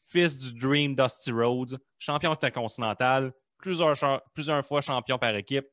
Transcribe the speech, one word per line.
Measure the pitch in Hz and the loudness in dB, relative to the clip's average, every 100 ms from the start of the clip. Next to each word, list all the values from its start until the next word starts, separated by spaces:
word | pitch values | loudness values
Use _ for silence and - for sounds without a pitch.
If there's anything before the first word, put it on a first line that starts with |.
| _ | _
Fils | 175 170 135 | 2 2 0
du | 131 117 | -12 -4
Dream | 131 143 143 135 | 2 2 2 2
Dusty | 127 - - | 0 0 -4
Rhodes, | 117 117 127 127 131 _ - | 0 2 0 -4 -10 _ -14
champion | - 147 170 | -4 -2 0
intercontinental, | 156 135 - 113 - 113 104 127 135 131 - _ _ | 0 -2 -2 -6 -4 -2 0 2 2 0 -8 _ _
plusieurs | 190 170 160 143 | -6 0 2 2
cha-, | 139 135 - | 2 0 -4
plusieurs | - 151 147 135 | -10 -2 -2 0
fois | 147 | -2
champion | 139 127 120 127 | 0 -4 -2 -2
par | 120 104 | 0 -2
équipe, | 101 135 135 | -2 -4 -4